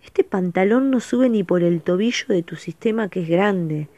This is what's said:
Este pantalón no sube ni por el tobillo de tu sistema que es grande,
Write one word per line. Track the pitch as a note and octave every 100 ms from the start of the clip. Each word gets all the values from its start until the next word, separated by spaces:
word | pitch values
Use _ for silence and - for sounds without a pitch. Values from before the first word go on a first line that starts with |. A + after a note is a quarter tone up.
Este | - -
pantalón | F#4+ G3 F3+ F3 F#3+ A#3+ C4+
no | B3+
sube | - A#3+ C4
ni | A3
por | F3+ F3+
el | E3+ E3+
tobillo | D#3 F3+ A3 A#3+ -
de | F#3+
tu | E3+
sistema | E3 - - A#3 A3 G#3
que | F#3+
es | E3
grande, | E3+ G#3 F#3+ E3 D3+ D3+